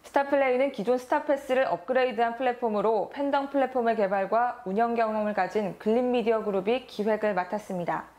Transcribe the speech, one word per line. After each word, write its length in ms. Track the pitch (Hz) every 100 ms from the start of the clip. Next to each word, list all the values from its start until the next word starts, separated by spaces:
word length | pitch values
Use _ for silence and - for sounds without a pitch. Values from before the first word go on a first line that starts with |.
스타플레이는 640 | - 285 277 277 269 247 277
기존 260 | 269 202 254
스타패스를 680 | 254 302 - 277 - 262
업그레이드한 720 | 262 170 - 254 254 214 233 233
플랫폼으로 720 | 254 240 233 208 202 220 -
팬덤 380 | - 285 277 277
플랫폼의 460 | 277 262 262 233 220
개발과 640 | 196 196 190 214 240 233
운영 300 | 185 196 233
경험을 400 | 233 220 220 208
가진 420 | 208 180 208 196 165
글린미디어 680 | 214 233 247 247 220 220
그룹이 420 | 202 196 185 254 254
기획을 480 | - 208 214 208
맡았습니다. 720 | 185 185 214 - 185 170 160 -